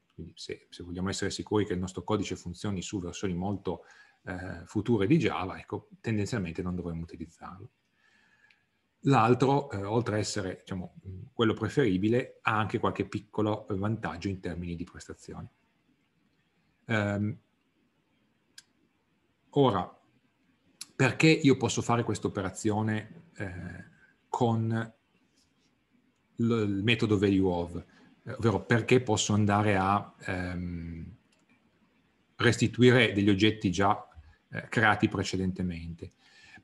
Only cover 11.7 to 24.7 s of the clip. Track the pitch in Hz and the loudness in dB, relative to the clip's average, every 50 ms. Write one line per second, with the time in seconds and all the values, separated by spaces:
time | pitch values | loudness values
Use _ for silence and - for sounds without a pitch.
11.7 | - 147 139 110 92 92 98 107 113 123 - - - _ - - 107 107 110 92 | 0 2 2 2 2 2 2 2 2 0 0 -4 -8 _ 0 2 2 2 2 2
12.7 | - 113 - 95 95 - 98 - - 104 - - - - 107 107 107 107 - - | 0 0 0 0 0 -2 -4 -4 -6 -8 -10 -6 -4 -2 0 0 -2 -2 -4 -6
13.7 | 104 95 98 107 113 107 - 80 78 85 90 101 95 92 - 90 82 85 87 87 | -6 -4 -2 -2 -4 -4 -6 -8 -8 -8 -6 -6 -6 -6 -8 -8 -8 -8 -8 -8
14.7 | 87 82 87 - - 76 - - 85 - - - - 82 92 107 _ _ _ _ | -8 -8 -10 -12 -14 -16 -18 -18 -18 -18 -18 -16 -14 -14 -14 -16 _ _ _ _
15.7 | _ _ _ _ _ _ _ _ _ _ _ _ _ _ _ _ _ _ _ _ | _ _ _ _ _ _ _ _ _ _ _ _ _ _ _ _ _ _ _ _
16.7 | _ _ _ - 117 107 104 104 101 101 104 104 110 - _ _ _ _ _ _ | _ _ _ -2 0 0 2 0 0 0 -2 -4 -4 -6 _ _ _ _ _ _
17.7 | _ _ _ _ _ _ _ _ _ _ _ _ _ _ _ _ _ - - _ | _ _ _ _ _ _ _ _ _ _ _ _ _ _ _ _ _ -20 -20 _
18.7 | _ _ _ _ _ _ _ _ _ _ _ _ _ _ _ _ - 147 139 123 | _ _ _ _ _ _ _ _ _ _ _ _ _ _ _ _ 2 4 4 4
19.7 | 101 95 90 - - _ _ _ _ _ _ _ _ _ _ _ _ _ _ _ | 4 2 -2 -4 -8 _ _ _ _ _ _ _ _ _ _ _ _ _ _ _
20.7 | _ - - - _ - 131 123 120 120 - 160 160 - - 135 127 123 - 113 | _ -20 -20 -10 _ 2 2 2 4 4 6 6 6 6 6 4 4 4 2 0
21.7 | - 120 107 - 117 117 117 - 107 - - 101 - 104 95 92 - - - 107 | -2 -2 0 0 0 0 0 -2 -2 -2 -4 -4 -2 -4 -4 -4 -6 -4 -2 -2
22.7 | 104 107 107 110 107 107 107 - - - - _ _ - 107 95 87 87 90 87 | 0 0 0 0 -2 -2 -4 -8 -14 -20 -20 _ _ -12 -10 -10 -10 -10 -12 -12
23.7 | 87 90 - - - _ _ _ _ _ _ _ - - 123 117 113 113 113 113 | -14 -14 -18 -20 -20 _ _ _ _ _ _ _ -4 0 0 0 0 0 0 -2